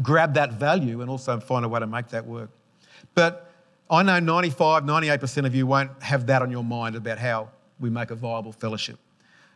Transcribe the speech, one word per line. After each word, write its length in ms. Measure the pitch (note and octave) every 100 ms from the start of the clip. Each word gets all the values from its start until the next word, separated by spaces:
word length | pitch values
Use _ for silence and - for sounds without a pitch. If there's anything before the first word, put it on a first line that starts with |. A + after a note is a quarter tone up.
grab 320 | B2 D#3+ D#3+
that 200 | D3 C#3
value 480 | G#2+ C#3+ F#3 B2 A#2
and 100 | B2
also 280 | C3 C3 A#2
find 240 | - B2+
a 60 | A#2
way 100 | A#2
to 60 | A2
make 220 | A#2 A#2
that 180 | A2+ A#2
work. 240 | A#2 G#2+ _ _ _ _ - -
But 380 | F3 E3+ F3 - _ _ _ -
I 120 | E3
know 180 | G3 F3+
ninety-five, 640 | E3 E3+ F3 B2+ D#3 D#3
ninety-eight 360 | C#3+ D#3 D#3 C#3
percent 260 | C3+ D3 C3+
of 80 |
you 140 | C3 C3
won't 240 | C3+ C#3 -
have 240 | - C#3 A#2+
that 160 | C3
on 80 | B2
your 140 | B2
mind 320 | A#2 A#2 A2+ A2
about 240 | A2+ A2
how 300 | B2 A2+ A2 - _ -
we 120 | A#2+
make 180 | A#2 A2+
a 60 | A2+
viable 360 | A#2 A2+ A2
fellowship. 460 | G#2+ A2 G#2+ - - _ _ _ _ _